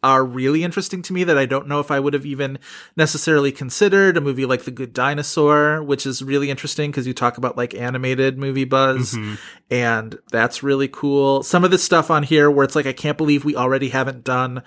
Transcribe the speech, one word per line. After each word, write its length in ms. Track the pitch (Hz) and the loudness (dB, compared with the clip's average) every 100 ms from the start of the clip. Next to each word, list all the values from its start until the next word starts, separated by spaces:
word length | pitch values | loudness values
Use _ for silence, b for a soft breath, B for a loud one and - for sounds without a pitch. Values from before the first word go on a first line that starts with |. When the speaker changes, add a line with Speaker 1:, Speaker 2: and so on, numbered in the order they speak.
Speaker 1:
are 220 | 131 131 | 2 4
really 400 | 131 127 131 156 | 2 -2 0 0
interesting 380 | 175 196 - 185 | -2 -4 -6 -8
to 100 | 175 | -6
me 120 | 180 175 | -2 2
that 120 | 143 | 2
I 80 | 127 | 2
don't 220 | 135 143 | -2 -2
know 140 | 147 | -4
if 100 | 143 | -2
I 80 | 139 | -2
would 140 | 143 | 0
have 120 | 143 139 | -2 -4
even 320 | 135 139 135 B B B B | -6 -6 -8 B B B B
necessarily 560 | 156 151 - 151 139 | 0 0 2 4 2
considered. 640 | 135 131 - 202 196 196 165 | -2 -6 0 4 6 4 2
A 60 | |
movie 240 | 143 131 131 | 0 -2 -2
like 180 | 123 | -2
The 80 | 135 | -4
Good 220 | 123 127 | -10 -8
Dinosaur, 920 | 127 131 147 143 - 147 147 147 156 | -2 -2 -2 -4 2 4 4 4 0
which 220 | 143 139 139 | -2 -4 -4
is 160 | 127 | -6
really 260 | 135 139 139 | -2 -2 -2
interesting 400 | 135 143 - 147 | -6 -6 -6 -4
'cause 120 | 143 127 | -4 -6
you 80 | |
talk 240 | 123 123 120 | -2 -2 -2
about, 200 | 127 123 | -6 -4
like, 180 | 120 104 | -6 -6
animated 600 | 123 127 127 131 135 131 | -6 -4 -2 0 0 -2
movie 260 | 139 135 | -4 -4
buzz. 520 | 127 135 135 131 123 117 | 0 2 2 0 -2 -6
Speaker 2:
Mm-hmm. 180 | 107 107 B B - | -8 -10 B B -6
Speaker 1:
And 500 | 123 120 113 110 - _ | -2 0 -2 -4 -14 _
that's 320 | 117 117 - | 0 0 0
really 240 | 139 135 139 | -2 0 -2
cool. 560 | - 143 139 135 135 | -4 0 2 2 2
Some 220 | - 180 180 | 2 2 4
of 60 | |
the 60 | 180 | 2
stuff 320 | - 165 151 | 2 2 2
on 140 | 156 | 0
here 260 | 143 156 147 | 2 4 6
where 140 | 139 | 6
it's 140 | 135 156 | 2 2
like, 80 | 135 | -2
I 60 | |
can't 240 | 127 151 151 | -4 -4 -2
believe 260 | 156 143 | 2 2
we 140 | 143 131 | 0 -2
already 320 | 127 135 131 | 0 0 0
haven't 340 | 135 131 123 | -2 -4 -6
done 400 | 131 127 123 123 | -4 -2 -2 -6